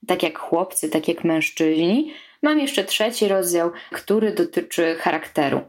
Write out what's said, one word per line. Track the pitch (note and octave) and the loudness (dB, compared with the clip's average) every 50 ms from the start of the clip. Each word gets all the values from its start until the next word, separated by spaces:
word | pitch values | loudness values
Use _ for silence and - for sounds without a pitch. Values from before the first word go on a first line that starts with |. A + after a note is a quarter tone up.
| - - | 0 -2
tak | F#3 - - | 0 0 0
jak | E3 D#3 - | -2 -2 -4
chłopcy, | - - - E3+ F#3 F#3 - - - D#3 | -6 -2 0 0 0 0 -4 -6 -4 0
tak | D#3 D#3+ D#3 - | -2 0 0 0
jak | E3+ E3 - | -4 0 0
mężczyźni. | E3+ D#3+ D#3+ D#3 - - - D#3+ D#3 D#3+ D#3 E3 E3+ G3+ B3+ D#4 D#4 - - - - - _ | 0 2 2 0 -2 -2 0 2 2 2 2 2 2 2 2 0 -2 -6 -16 -20 -20 -12 _
Mam | - D4 D4+ D4+ | 0 2 2 2
jeszcze | C#4 C#4 - - F#3+ | 0 0 0 -2 -2
trzeci | - - - G#3+ A3+ A#3+ - A3 G3+ | -2 0 0 0 0 0 0 2 2
rozdział, | G3 F#3+ F#3 F3 F3 E3+ E3 E3+ E3+ - - - | 2 2 2 2 2 2 0 0 -2 -6 -16 -12
który | - - - - G3+ A3 G#3+ G#3+ | -12 -12 -2 0 2 2 2 0
dotyczy | G3+ - F3 E3+ - - E3+ - - - E3+ D#3+ E3 E3 | 2 0 0 0 0 -4 -4 -4 -2 0 0 0 0 0
charakteru. | - - D#3 D#3+ - - - - D3+ C#3 C3+ C#3 C#3 | 0 0 0 -2 -4 -4 -2 0 0 2 0 -2 -4